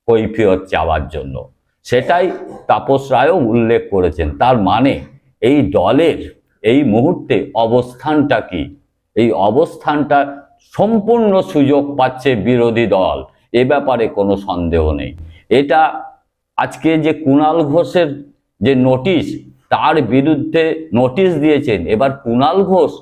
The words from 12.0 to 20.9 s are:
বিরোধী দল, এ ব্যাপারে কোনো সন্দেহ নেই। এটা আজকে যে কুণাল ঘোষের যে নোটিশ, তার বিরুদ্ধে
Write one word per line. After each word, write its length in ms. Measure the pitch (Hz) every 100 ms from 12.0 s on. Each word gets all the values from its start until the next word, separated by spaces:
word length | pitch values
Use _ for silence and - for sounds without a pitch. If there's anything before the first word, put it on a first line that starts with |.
| 127 - 139
বিরোধী 520 | 120 101 123 117 110 110
দল, 380 | 95 87 69 - _ _
এ 120 | 120
ব্যাপারে 440 | 127 143 139 117 110
কোনো 280 | 101 98 98
সন্দেহ 560 | 98 90 85 82 78
নেই। 220 | 73 65 - - - -
এটা 560 | 120 143 160 151 - - - _ _ _ -
আজকে 420 | 131 - 156 160
যে 140 | 147
কুণাল 500 | - 139 139 156 165
ঘোষের 720 | 147 160 165 180 156 139 - _ _ -
যে 140 | 113
নোটিশ, 720 | 131 131 127 190 165 98 - - - -
তার 340 | 113 139 160
বিরুদ্ধে 840 | 110 131 147 147 - 165 160 156 -